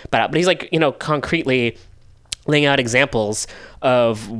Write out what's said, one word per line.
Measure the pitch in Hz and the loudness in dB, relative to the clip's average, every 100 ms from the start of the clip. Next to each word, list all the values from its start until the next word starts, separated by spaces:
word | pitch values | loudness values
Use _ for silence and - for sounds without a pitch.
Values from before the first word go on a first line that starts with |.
| - | -4
But, | 120 104 | 0 0
but | 156 | 0
he's, | 180 | 0
like, | 165 - | 0 -2
you | 160 | 0
know, | 151 | 0
concretely | - - 151 - 170 135 127 117 - - - - - _ - - | -2 -4 -4 -2 -2 0 0 0 -4 -14 -20 -20 -20 _ -8 -2
laying | 147 143 | 2 2
out | 139 | 2
examples | 120 123 139 117 104 107 - - - - | 2 2 2 2 0 -2 -8 -14 -20 -4
of | 131 123 117 107 101 | 2 4 2 0 -6